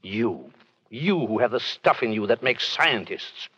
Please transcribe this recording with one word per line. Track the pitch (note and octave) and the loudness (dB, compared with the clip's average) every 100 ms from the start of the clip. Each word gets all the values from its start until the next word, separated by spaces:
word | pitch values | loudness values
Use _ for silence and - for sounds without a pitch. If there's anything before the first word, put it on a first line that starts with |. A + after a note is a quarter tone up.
You, | F#2 G#2 A#2 F2 - - - _ _ | -6 -2 -2 -2 -12 -20 -20 _ _
you | A#2 E3 F#3 A2+ | -4 0 2 2
who | G#2+ | 2
have | A#2+ | 2
the | A#2+ | 2
stuff | - - - A#2+ | -4 0 2 2
in | A#2+ | 2
you | A2 G2+ | 0 2
that | A#2 | 2
makes | B2+ A#2+ - | 2 0 -2
scientists. | - D#3+ A#2+ E2+ F#2+ - - - | 0 2 2 -4 -10 -10 -14 -16